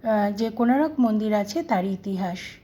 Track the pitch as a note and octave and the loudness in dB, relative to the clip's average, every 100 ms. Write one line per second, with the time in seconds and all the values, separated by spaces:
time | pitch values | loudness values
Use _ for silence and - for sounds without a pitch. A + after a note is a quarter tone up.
0 | A3+ G#3+ G3+ G3+ A3+ A3 A#3+ C4 D#4 D4+ | 2 2 0 0 -4 0 2 4 2 2
1 | A#3 G#3+ G#3+ G#3 G3+ E4 E4+ G#3 F#3+ F#3+ | 2 2 2 0 0 -4 0 0 0 -4
2 | G3+ F#3+ F#3 F#3+ - - | -4 -4 -4 -6 -12 -18